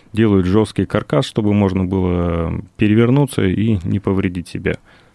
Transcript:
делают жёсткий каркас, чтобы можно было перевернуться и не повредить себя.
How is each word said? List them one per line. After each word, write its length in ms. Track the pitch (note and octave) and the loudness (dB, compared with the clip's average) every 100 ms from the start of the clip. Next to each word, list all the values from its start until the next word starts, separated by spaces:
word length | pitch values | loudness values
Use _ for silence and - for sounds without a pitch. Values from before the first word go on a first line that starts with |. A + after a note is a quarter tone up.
| _ | _
делают 360 | G#2 A2+ G2 F2+ | 0 2 4 2
жёсткий 400 | G2+ G#2+ - F#2 | 2 0 -2 -2
каркас, 380 | G#2+ - D3+ C3+ | -2 0 -2 0
чтобы 260 | - G#2 | -2 0
можно 320 | G#2 G2+ F#2 F#2 | 2 2 0 -2
было 680 | F#2+ F2+ F2 F2 E2+ E2 E2+ - - | 0 0 0 -2 -2 -4 -6 -10 -2
перевернуться 680 | G#2+ G#2+ A#2 C#3 C#3+ - G2 | 2 4 4 2 0 0 -2
и 320 | F2+ A2 G#2 | 0 0 -2
не 160 | A2 G#2 | -2 -4
повредить 480 | - F#2+ G2 F2 E2+ | -2 -2 -2 -4 -10
себя. 260 | - F2+ E2+ _ _ _ | -6 -6 -6 _ _ _